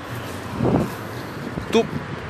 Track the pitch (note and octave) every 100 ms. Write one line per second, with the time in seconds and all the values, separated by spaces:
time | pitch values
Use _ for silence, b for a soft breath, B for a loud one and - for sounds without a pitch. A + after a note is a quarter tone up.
0 | - - - - - - - - - -
1 | - - - - - - - A3 - -
2 | - - -